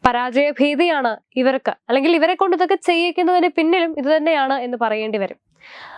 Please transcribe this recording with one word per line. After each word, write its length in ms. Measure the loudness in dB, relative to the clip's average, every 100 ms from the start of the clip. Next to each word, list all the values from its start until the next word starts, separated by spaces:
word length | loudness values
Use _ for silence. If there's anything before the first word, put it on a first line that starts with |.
| 2
പരാജയഭീതിയാണ് 1080 | 0 -2 0 0 0 0 2 0 0 -2 -6 _ -2
ഇവർക്ക്, 380 | 0 0 -4 -6 -2
അല്ലെങ്കിൽ 260 | 0 2
ഇവരെ 200 | 2 2
കൊണ്ട് 220 | 2 0 2
ഇതൊക്കെ 180 | 0
ചെയ്യിക്കുന്നതിന് 720 | 0 0 0 0 0 2 2 2
പിന്നിലും 460 | 0 0 2 0 -2
ഇത് 180 | 0 0
തന്നെയാണ് 380 | 2 0 0
എന്ന് 240 | -2 -4 -4
പറയേണ്ടി 360 | -2 -2 -4 -4
വരും. 180 | -6 -8 _ _ -20 -20 -20